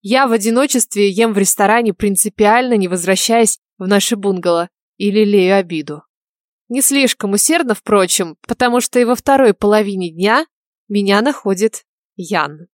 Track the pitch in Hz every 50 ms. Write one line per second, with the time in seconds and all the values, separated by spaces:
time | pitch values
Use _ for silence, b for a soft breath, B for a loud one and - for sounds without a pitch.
0 | _ 196 226 262 277 254 226 226 196 220 226 240 277 294 - 254 - - - 202
1 | 208 202 185 190 233 226 214 196 196 185 - - 208 196 214 233 240 220 185 _
2 | - 208 196 185 - 214 - - 214 208 214 240 254 254 240 214 190 175 180 180
3 | 170 180 190 190 - - 226 233 226 208 - - _ _ _ _ 190 185 202 202
4 | 190 - 240 208 196 202 196 185 170 180 170 170 170 175 _ _ _ _ _ _
5 | 190 202 196 214 214 202 202 202 185 180 196 196 190 170 170 156 147 147 147 151
6 | _ _ _ _ _ _ _ _ _ _ _ _ _ _ 233 269 262 - 277 277
7 | 269 247 - _ - 202 196 202 - - - 339 277 247 214 - _ - 214 202
8 | 190 175 - - 190 165 156 _ _ - 233 _ 247 247 240 247 240 - - 247
9 | 247 226 247 - - - 277 269 269 226 196 _ - 208 208 214 214 196 202 190
10 | 180 175 160 165 180 208 226 269 330 _ _ _ _ _ _ _ _ _ 208 208
11 | 202 196 196 208 220 277 285 - - 202 190 180 208 220 - - _ _ _ _
12 | _ _ _ - 185 160 202 170 151 147 151 156 170 _